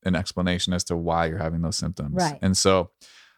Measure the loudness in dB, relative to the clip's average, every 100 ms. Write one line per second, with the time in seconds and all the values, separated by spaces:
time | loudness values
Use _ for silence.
0 | -2 0 -2 -2 0 0 0 -2 -2 -2
1 | 0 0 0 -2 -2 -2 -2 -2 -4 -4
2 | -4 0 0 0 0 2 4 4 2 _
3 | -20 -20 -20